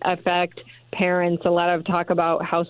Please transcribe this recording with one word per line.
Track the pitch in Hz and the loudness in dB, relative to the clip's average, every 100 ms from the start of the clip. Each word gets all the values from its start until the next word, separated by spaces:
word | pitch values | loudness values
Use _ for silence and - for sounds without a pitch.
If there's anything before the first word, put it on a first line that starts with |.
affect | - 175 - 175 180 - - - - | 0 -2 0 0 -2 -6 -20 -20 -12
parents, | - 180 180 175 170 180 | -2 0 2 2 0 2
a | |
lot | 170 175 | 2 2
of | 175 165 | 0 0
talk | 180 170 | -2 0
about | 175 165 165 175 | 0 0 0 0
how | 170 175 | -2 0